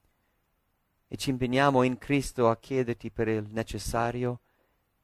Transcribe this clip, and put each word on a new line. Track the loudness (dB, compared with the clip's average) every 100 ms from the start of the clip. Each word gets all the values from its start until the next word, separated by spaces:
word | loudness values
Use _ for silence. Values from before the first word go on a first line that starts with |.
| _ _ _ _ _ _ _ _ _ _ _
E | -6
ci | -4
impegniamo | -2 0 4 4 4
in | 2 0
Cristo | -2 -2 -2 2 2
a | 2
chiederti | -2 -2 -2 -4 -8
per | -4 -2
il | -2 -2
necessario, | -6 -6 -6 -4 -2 -2 -2 -4 -6 _ _ _ _ _ _